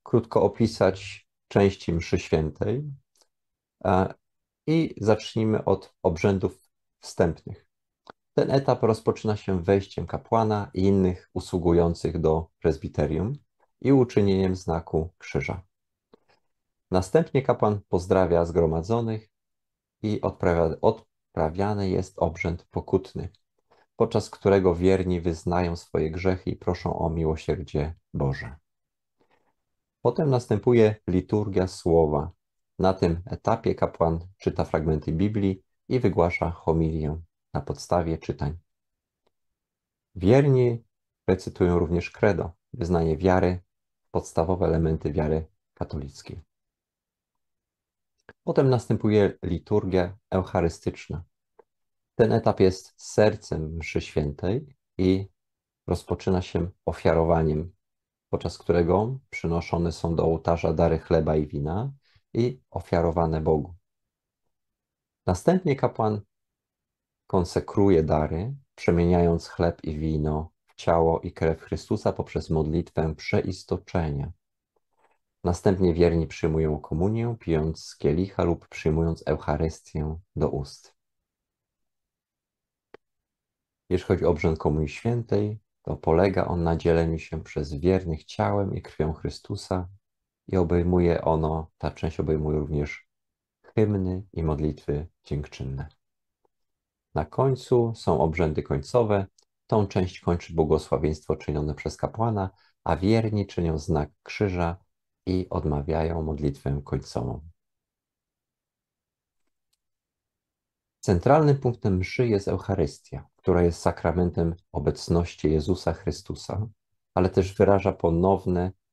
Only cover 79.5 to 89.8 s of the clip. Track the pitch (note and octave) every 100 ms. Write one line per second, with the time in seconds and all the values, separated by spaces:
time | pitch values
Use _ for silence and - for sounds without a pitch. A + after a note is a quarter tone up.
79.5 | D2+ D#2+ - - E2 D2+ E2 - - D2+
80.5 | C2+ C#2+ - - _ _ _ _ _ _
81.5 | _ _ _ _ _ _ _ _ _ _
82.5 | _ _ _ _ - _ _ _ _ _
83.5 | _ _ _ _ F2+ - F2+ D#2+ D#2+ E2+
84.5 | D#2+ - D2+ D2+ - A#2 A#2+ A2+ G2+ G#2
85.5 | G#2+ _ _ - D#2+ - D#2+ G2 F#2+ -
86.5 | F2 E2+ E2 F2 E2 E2 E2 - D#2+ -
87.5 | - C#2+ D2 E2+ F#2 E2+ D#2 - - G#2
88.5 | G2+ G2 - - - D#2+ E2 - - -
89.5 | G2+ - F#2